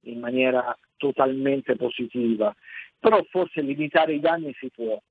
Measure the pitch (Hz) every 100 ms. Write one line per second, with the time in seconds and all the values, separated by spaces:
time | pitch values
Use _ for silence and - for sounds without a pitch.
0 | 120 120 120 127 127 127 123 - _ _
1 | 143 135 131 135 135 139 131 120 123 -
2 | 117 123 117 107 104 - - - - _
3 | 220 220 165 185 175 - 143 139 151 175
4 | 160 147 160 165 151 127 131 - 113 107
5 | _